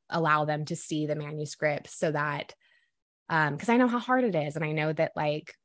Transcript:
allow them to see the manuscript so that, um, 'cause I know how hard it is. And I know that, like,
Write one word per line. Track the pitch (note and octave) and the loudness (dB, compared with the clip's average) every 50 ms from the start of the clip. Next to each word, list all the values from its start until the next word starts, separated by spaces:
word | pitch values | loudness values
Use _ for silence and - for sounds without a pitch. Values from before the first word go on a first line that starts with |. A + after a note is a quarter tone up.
| _ - | _ -4
allow | - E3+ E3 D#3 D3+ D3+ D3+ | -2 0 2 4 4 4 4
them | D3+ D3+ D3+ D3+ | 2 0 -2 -2
to | - E3+ | -4 -6
see | D#3+ - - D#3+ D3+ D3+ | -6 -6 -4 -2 -2 -2
the | D3 D3+ | -2 -2
manuscript | D#3 D3 D3 D3+ D3+ D3+ C#3+ - - D#3 D3+ D3 D3 - - | -4 -6 -6 -6 -8 -8 -8 -6 -4 -2 -2 -2 -2 -6 -10
so | - - - E3 | -8 -2 -2 0
that, | D3 D3 D3 D3+ C#3+ C#3+ - - - _ _ _ _ _ _ _ _ _ _ _ _ _ _ - | 0 0 -2 -2 -2 -4 -6 -10 -14 _ _ _ _ _ _ _ _ _ _ _ _ _ _ -2
um, | E3+ D#3+ D#3 D3 D3 D3 | 2 2 2 2 0 -2
'cause | - - | 0 2
I | A#3 B3 | 4 4
know | B3+ B3 | 4 4
how | A#3 A#3+ | 2 0
hard | A3 - B3+ B3+ B3 | 0 2 2 2 4
it | A3+ F3 | 2 2
is. | D#3+ C#3+ D3+ D3 D#3+ | 2 0 0 -2 -4
And | D#3+ | -2
I | D3+ D3+ | -2 0
know | D#3 D3+ D#3 | 0 0 0
that, | D#3+ D#3 D#3+ - - | 2 0 0 0 0
like, | - D#3 D3+ D3 D#3 - - - _ | 0 0 0 0 -2 -4 -12 -18 _